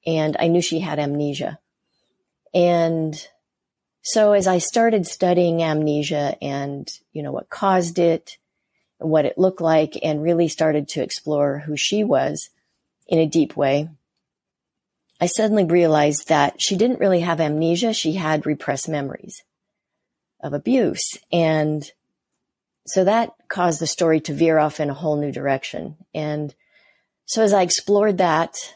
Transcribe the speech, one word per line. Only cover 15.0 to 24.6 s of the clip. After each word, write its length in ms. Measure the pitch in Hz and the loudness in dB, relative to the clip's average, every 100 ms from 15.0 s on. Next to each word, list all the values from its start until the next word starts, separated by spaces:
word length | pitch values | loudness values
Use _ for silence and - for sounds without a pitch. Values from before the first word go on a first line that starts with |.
| _ _ | _ _
I 60 | - | 0
suddenly 380 | - 214 214 | 2 2 2
realized 640 | 170 175 170 151 147 147 - | 4 4 6 4 4 0 0
that 300 | 151 143 - | 2 2 0
she 140 | - 185 | -4 0
didn't 220 | 240 247 | 0 2
really 220 | 202 180 | 2 2
have 200 | 170 160 | 0 0
amnesia. 520 | 156 151 165 175 233 | 0 0 0 0 0
She 220 | 220 160 | -2 -2
had 300 | 185 156 156 | -2 -2 -2
repressed 440 | 151 147 - 135 - | -2 -4 -4 -4 -4
memories 560 | 147 139 - - - _ _ _ _ _ _ _ _ _ _ | -4 -6 -10 -16 -20 _ _ _ _ _ _ _ _ _ _
of 100 | 147 | -8
abuse. 640 | 143 - 254 214 - - - _ | -6 0 2 2 0 -4 -4 _
And 580 | 175 160 156 151 151 - _ _ _ _ _ _ _ _ _ - | 0 2 2 0 -2 -8 _ _ _ _ _ _ _ _ _ -4
so 180 | 196 | 0
that 300 | 185 226 233 _ _ | 2 2 -2 _ _
caused 340 | - 175 156 | -2 0 0
the 60 | 165 | -4
story 340 | - 165 160 | 0 2 2
to 120 | 156 | 0
veer 240 | 143 165 | 0 2
off 220 | 160 | 4